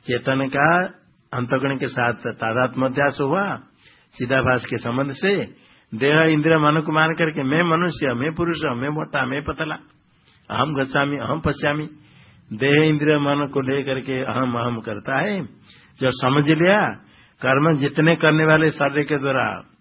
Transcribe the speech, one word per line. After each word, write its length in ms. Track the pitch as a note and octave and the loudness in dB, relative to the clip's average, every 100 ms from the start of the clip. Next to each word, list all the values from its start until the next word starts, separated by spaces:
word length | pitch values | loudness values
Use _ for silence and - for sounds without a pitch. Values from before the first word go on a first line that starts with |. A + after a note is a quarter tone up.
| - | -4
चेतन 440 | B2 C3+ C3+ C3+ C#3 | -4 -2 -2 -2 2
का 360 | D3+ F3 F#3 - _ _ _ B2 | 2 2 0 -8 _ _ _ -6
अंतःकरण 400 | B2 C3 C3+ C3+ | -2 -2 -2 -2
के 100 | C3 | -4
साथ 260 | C3 A#2+ | 0 -2
तादात्म्य 720 | A2 A#2+ A2 A2+ A2+ B2+ A2+ C3 | -2 -8 -6 -2 0 0 0 -2
अध्यास 320 | C3 C#3+ C3+ | 2 0 0
हुआ, 380 | C#3 F3 G3+ C3 - _ _ _ _ - | -2 -2 -4 -8 -12 _ _ _ _ -10
चिदाभास 480 | B2 C3 B2+ B2+ - | 0 2 2 0 -2
के 120 | B2 | -6
संबंध 340 | A#2+ B2 C#3 | -4 -2 -4
से 520 | C3+ F#3+ G3 A#2 - _ _ _ | -2 0 0 -2 -12 _ _ _
देह, 320 | A2 C3+ D3+ D#3+ | -2 2 4 4
इंद्रिय, 280 | D3+ D#3 D#3+ | 4 4 4
मन 240 | D3+ D#3+ D#3+ | 4 2 0
को 60 | |
मान 220 | D#3 D#3+ | 0 0
करके 300 | D#3+ E3 D#3 | 0 -2 -2
मैं 200 | C3+ D#3 | -2 0
मनुष्य, 500 | F3 D#3+ F3 - C#3+ | 2 2 0 -2 -2
मैं 220 | A#2+ D3 D#3+ | -2 -4 -2
पुरुष, 300 | E3+ D#3+ D3+ | -4 -2 -4
मैं 240 | A#2+ C#3 | -4 -4
मोटा, 360 | D3+ D#3 C#3+ B2+ | -4 -4 -4 -2
मैं 180 | C3+ | -4
पतला, 340 | D3+ C#3 D#3 D#3 - _ _ _ _ _ _ | -6 -6 -6 -8 -14 _ _ _ _ _ _
अहम 240 | G#2 C#3 | -4 -2
गच्छामि, 440 | C#3 C3+ C#3+ C#3+ C#3+ | -2 -2 0 0 -2
अहम 220 | A2 D#3 | -4 -2
पश्यामि, 500 | D3+ C#3 D3+ D3 D3+ - - - - - _ | -2 -2 -2 -2 -6 -14 -20 -20 -20 -20 _
देह, 340 | G#2+ C3+ D3 D#3 | -2 4 4 4
इंद्रिय, 300 | D3+ D3 D3+ | 2 2 2
मन 320 | C#3+ C#3+ C#3 | 2 0 -2
को 80 | C#3 | -2
लेकर 380 | C3 C#3 C3 C3 | -2 -2 -2 -6
के 240 | C3 C3 | -4 -6
अहम, 360 | C3 A2+ B2+ A#2 | -4 -2 -2 -2
अहम 200 | A#2+ A2+ | -2 -4
करता 400 | A2 G#2 A2+ C3+ | -6 -8 -4 -2
है। 260 | F#3+ G3+ B2+ - _ - _ - | -2 -4 -8 -14 _ -20 _ -2
जब 20 | |
समझ 460 | C3 B2 C3 C#3+ D3 | -2 0 2 2 2
लिया, 520 | D#3 F3 G#3 D3+ G2+ - _ _ _ | 4 4 4 0 -4 -18 _ _ _
कर्म 360 | B2+ C3+ D#3 D3+ | 0 2 2 2
जितने 380 | C#3 D3+ D#3 E3 | 0 2 2 4
करने 300 | D#3 D#3 D#3 | 2 4 4
वाले 240 | D#3 D#3+ | 4 4
शरीर 340 | - C#3+ C#3+ | 2 -2 0
के 140 | C#3+ D3 | -2 -2
द्वारा 460 | C3+ C3 A#2 F#2 - _ | -2 -2 -2 -6 -14 _